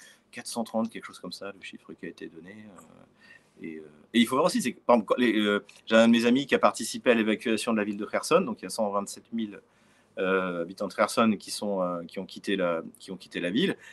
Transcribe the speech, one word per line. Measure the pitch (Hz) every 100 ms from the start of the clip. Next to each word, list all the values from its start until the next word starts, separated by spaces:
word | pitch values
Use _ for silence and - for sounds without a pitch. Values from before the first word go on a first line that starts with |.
| - _ _
quatre | 123 -
cent | 120 110
trente, | 113 113
quelque | 95 -
chose | -
comme | 98
ça, | - 98
le | 95
chiffre | - - -
qui | 78 85
a |
été | - 85
donné, | 82 87
euh, | 107 107 85 - 87 _ _ - - _ -
et, | 85 80
euh, | 78 76 _
et | 117
il | 113
faut | 131
voir | 175
aussi, | 240
c'est | 123
que, | -
par | - 120
exemple, | 95 -
les, | 120 104
euh, | 104 101 - - -
j'ai | 113
un | 117
de |
mes | 117 120
amis | 131 139
qui | 120
a |
participé | 107 - 113 113 131
à |
l'évacuation | 113 107 107 117 107 -
de | 110
la | 104
ville | 104
de | 101
Kherson, | 104 - 151
donc | 135 104
il |
y | 92
a |
cent | - 104
vingt-sept | 101 98 - -
mille, | 113 104 98 - _ _ _ _ -
euh, | 92 95 92 87
habitants | 85 95 98
de |
Kherson | - 104 - 113 98
qui | -
sont, | - 104 98
euh, | 90 87
qui | 85 -
ont | 92
quitté | - - 95
la, | 87 82 90 -
qui | -
ont | 92
quitté | - 92
la | 87
ville, | 110 190 - -